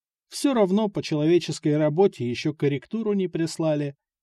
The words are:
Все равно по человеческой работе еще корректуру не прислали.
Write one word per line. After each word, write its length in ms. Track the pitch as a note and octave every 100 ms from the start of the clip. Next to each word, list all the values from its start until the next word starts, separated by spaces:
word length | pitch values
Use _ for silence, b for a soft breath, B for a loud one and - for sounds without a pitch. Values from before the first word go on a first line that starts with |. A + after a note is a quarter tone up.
| _ _ _
Все 240 | - C#4+
равно 340 | B3 F#3+ G3+ G#3+
по 140 | D#3
человеческой 760 | - D3+ D#3 F3 - D#3+ D#3 D3+
работе 520 | D3+ D3+ G3 - A#2+
еще 240 | A#2 D#3
корректуру 600 | D3+ C#3+ C#3 - A3 G#3+
не 140 | G3+ F3+
прислали. 680 | E3 E3 - D#3+ D3 C#3+ - _ _